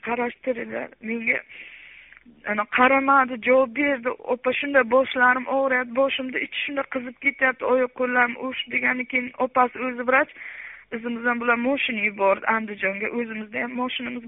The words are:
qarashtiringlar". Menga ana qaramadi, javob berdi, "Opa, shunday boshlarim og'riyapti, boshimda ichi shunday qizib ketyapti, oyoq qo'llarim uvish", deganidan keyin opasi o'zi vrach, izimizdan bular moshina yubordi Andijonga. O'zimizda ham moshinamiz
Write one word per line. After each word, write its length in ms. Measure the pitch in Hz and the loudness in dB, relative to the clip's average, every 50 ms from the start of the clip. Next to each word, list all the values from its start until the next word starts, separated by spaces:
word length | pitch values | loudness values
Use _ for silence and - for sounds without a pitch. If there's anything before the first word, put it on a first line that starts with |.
| - 226 | -6 -6
qarashtiringlar". 800 | 240 240 240 240 - - - 262 247 233 233 220 220 233 - - - _ | -4 -2 -2 -4 -6 -6 -4 -4 -4 -4 -4 -6 -6 -8 -8 -8 -12 _
Menga 380 | - 220 233 233 226 233 262 - - - - - - - - - - - - - - - - - _ - - _ - - | -8 -6 -6 -4 -2 -2 -2 -2 -4 -10 -16 -20 -20 -20 -20 -20 -20 -20 -20 -20 -20 -20 -20 -20 _ -20 -20 _ -6 -4
ana 140 | 208 214 214 - - - | -2 -2 -2 -2 2 4
qaramadi, 580 | 254 262 269 269 269 269 277 277 262 247 254 226 208 240 | 6 6 6 4 4 4 4 4 4 2 -2 -4 2 4
javob 240 | 254 262 269 247 220 262 | 6 6 4 4 0 0
berdi, 300 | 294 285 277 247 233 254 - - - - 247 | 0 0 0 0 -2 -4 -6 -6 -4 -4 -4
"Opa, 200 | 240 - 254 254 - | -2 0 -2 -2 -2
shunday 260 | 285 285 277 269 247 220 240 | -2 2 2 2 4 6 4
boshlarim 500 | 262 262 - - 262 247 247 254 262 247 - 262 269 | 4 4 2 2 4 4 4 4 2 0 -2 0 0
og'riyapti, 360 | 269 269 262 254 254 247 233 254 | 2 2 0 0 -2 -2 0 2
boshimda 360 | 269 269 262 262 262 262 262 302 277 | 2 2 0 -2 -6 -6 -4 -6 -6
ichi 140 | - - - - | -4 -6 -6 -6
shunday 200 | - 285 269 269 - - | -4 -4 -6 -6 -4 -6
qizib 240 | 269 240 254 240 - - | -6 -8 -8 -12 -2 -2
ketyapti, 380 | 277 269 - 269 262 247 - - - 254 | -2 0 2 2 0 2 0 0 2 2
oyoq 180 | 262 254 247 - - | 2 2 0 -2 -4
qo'llarim 360 | 254 247 247 247 240 240 240 - - | -4 0 2 2 2 2 0 -4 -8
uvish", 180 | 262 247 - - 247 247 | -8 -6 -6 -8 -4 -4
deganidan 360 | 247 247 254 254 254 247 - | -2 0 0 -2 -2 -4 -4
keyin 180 | - 254 247 254 - - 254 | -2 -4 -4 -4 -4 -4 -4
opasi 300 | 254 - 254 247 247 - - 247 254 | 0 2 2 2 2 0 -4 -6 -6
o'zi 160 | 247 240 247 240 | -4 -4 0 2
vrach, 220 | 262 269 - - - - - - - - - - - - - _ 233 | 2 2 2 2 -4 -12 -18 -16 -16 -16 -16 -16 -18 -20 -14 _ -10
izimizdan 420 | 226 226 240 240 226 233 247 240 240 | -8 -6 -6 -6 -2 -2 -2 -2 0
bular 160 | 233 - 233 233 240 254 | 2 2 2 2 2 0
moshina 340 | 285 262 - - 240 214 202 214 | 0 0 0 -2 -2 -2 -2 -2
yubordi 360 | 202 202 196 196 196 202 - - 226 | 0 2 4 4 4 4 2 0 0
Andijonga. 520 | 226 220 208 208 196 196 190 196 196 214 214 - 240 | 0 0 -4 -6 -4 -2 -4 -2 -2 -6 -4 -4 -4
O'zimizda 400 | 240 226 220 214 214 208 220 247 240 | -4 -4 -6 -10 -10 -8 -6 -6 -6
ham 100 | 240 254 240 | -4 -4 -4
moshinamiz 440 | 247 254 - - 247 240 247 240 233 | -4 -4 -4 -6 -8 -8 -8 -10 -10